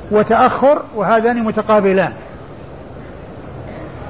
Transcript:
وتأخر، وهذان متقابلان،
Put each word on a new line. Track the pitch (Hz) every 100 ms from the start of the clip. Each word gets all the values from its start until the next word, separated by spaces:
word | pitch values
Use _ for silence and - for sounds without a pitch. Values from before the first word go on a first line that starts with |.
| -
وتأخر، | 208 208 220 247 - 269 302 - 220
وهذان | 185 226 226 240
متقابلان، | 220 214 202 214 196 190 160 107 - - - - - - - - - - - - - - - - - -